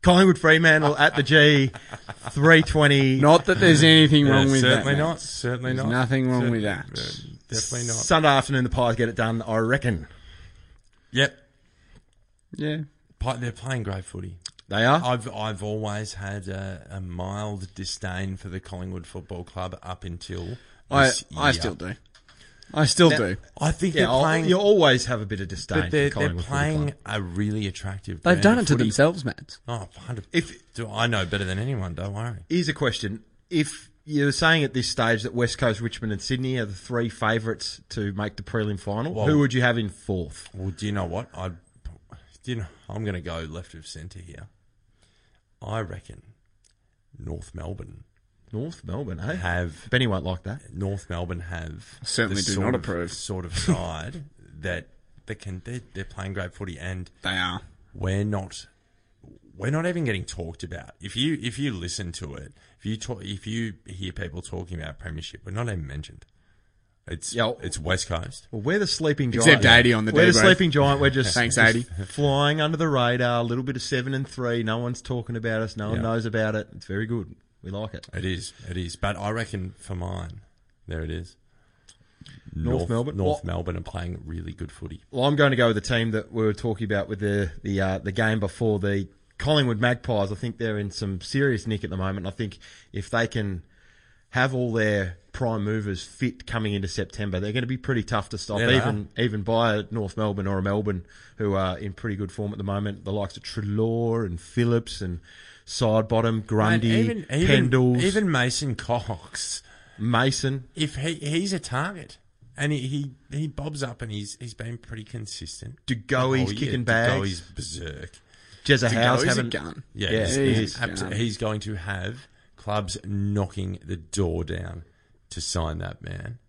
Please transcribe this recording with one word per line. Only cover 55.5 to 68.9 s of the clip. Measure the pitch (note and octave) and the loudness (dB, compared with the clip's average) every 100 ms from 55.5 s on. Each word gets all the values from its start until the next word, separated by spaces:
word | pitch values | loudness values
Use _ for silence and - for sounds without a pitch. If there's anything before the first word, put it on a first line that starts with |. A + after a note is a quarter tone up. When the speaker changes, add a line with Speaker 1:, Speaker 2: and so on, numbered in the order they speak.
| F#2 | -12
Speaker 3:
They're, | A#2+ B2 - | -10 -12 -12
they're | F#2+ | -12
playing | G2 - F#2+ | -12 -10 -8
great | G2 F2+ | -6 -8
footy, | - G2 D2+ | -10 -12 -10
and | F2 F#2 F2+ _ | -8 -8 -12 _
Speaker 2:
They | F#2+ F#2 | -6 -4
are. | F2+ F2+ - _ _ | -4 -6 -10 _ _
Speaker 3:
we're | F#2 F#2+ G2 G#2 | -6 -2 0 0
not. | G2+ F#2 - - _ _ _ _ _ - - _ - | -4 -6 -14 -20 _ _ _ _ _ -20 -20 _ -6
We're | A2 | -2
not | D3+ E3+ | 0 -2
even | F3 | -2
getting | C#3 G2 - | -2 -2 -6
talked | - E2+ E2 | -8 -10 -8
about. | E2+ E2 - _ | -12 -12 -14 _
If | G2+ A2 | -10 -2
you, | C#3+ D#3 | -2 0
if | A#2+ A2+ | -4 -4
you | C#3+ | -6
listen | F#2+ F2 - F2+ | -4 -8 -8 -8
to | D#2+ D2+ C2+ | -10 -12 -12
it, | C2+ - _ _ | -16 -20 _ _
if | G#2 | -8
you | A2 | -6
talk, | - A2 | -8 -10
if | G2 G2 A2 | -8 -10 -6
you | A2+ A2+ F2+ - | -6 -6 -8 -16
hear | F#2 F#2+ | -10 -10
people | - F2+ E2 | -8 -8 -10
talking | - F2+ F2+ F2 | -10 -10 -10 -10
about | D#2 D2 | -10 -12
premiership, | F2+ D#2+ D#2+ - - | -10 -10 -12 -14 -10
we're | |
not | G2 A#2+ | -6 -4
even | F#2+ C#2+ | -6 -8
mentioned. | C#2+ D2 - - _ _ _ _ _ _ _ - | -10 -12 -18 -20 _ _ _ _ _ _ _ -12
It's, | E2+ - | -10 -6
Speaker 1:
Yeah, | A#2 A2+ | -2 -2
well, | B2 | -2
Speaker 3:
it's | F2 - | -8 -6
West | D2+ F#2 - | -2 -2 -2
Coast. | E2+ - - - | -6 -6 -14 -12
Speaker 1:
well, | A2 | -6
we're | A2+ G3+ | -2 0
the | |
sleeping | G3 | 0